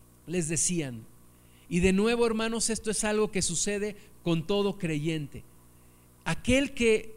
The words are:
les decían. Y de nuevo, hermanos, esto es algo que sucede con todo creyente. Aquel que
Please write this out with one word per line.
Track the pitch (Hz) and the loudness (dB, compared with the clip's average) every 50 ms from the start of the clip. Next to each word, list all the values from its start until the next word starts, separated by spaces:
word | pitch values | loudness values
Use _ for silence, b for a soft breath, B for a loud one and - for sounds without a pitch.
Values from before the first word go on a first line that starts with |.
| - - - - - - | -20 -20 -20 -20 -12 -6
les | 160 180 165 147 | -2 -2 -2 0
decían. | 170 147 - - 180 170 151 135 120 113 113 - - - - - b b b b b b b b | 0 0 0 0 0 -2 -4 -6 -8 -12 -14 -16 -20 -20 -20 -20 b b b b b b b b
Y | - 175 | 0 4
de | 175 190 190 | 4 6 6
nuevo, | 190 208 226 240 233 240 233 | 6 4 4 4 4 2 2
hermanos, | 220 220 220 226 226 226 - - | 2 0 0 0 0 0 0 0
esto | 226 208 - 220 | -2 -2 -2 -4
es | 202 - - | -4 -2 0
algo | 214 214 214 214 202 | 0 2 2 0 0
que | - 190 | 0 -2
sucede | 175 - 170 - - 208 208 202 202 208 196 B B B B - - | -2 -2 -2 -2 -2 -2 -2 -2 -4 -6 -8 B B B B -6 -2
con | 175 165 165 151 | 0 0 0 0
todo | - 202 202 202 202 185 196 | 0 0 0 0 0 -2 -2
creyente. | - 165 156 147 147 165 160 156 147 131 - 117 - - - - - - b b b b b b b b b - - | -4 -2 -2 -2 -2 -2 -2 -2 -4 -6 -10 -14 -16 -18 -20 -20 -20 -20 b b b b b b b b b -12 -6
Aquel | - 160 - - - 247 262 285 262 - | -4 -4 -4 0 2 2 2 2 0 -2
que | - 240 226 214 220 - - - | 0 2 2 2 2 0 -4 -16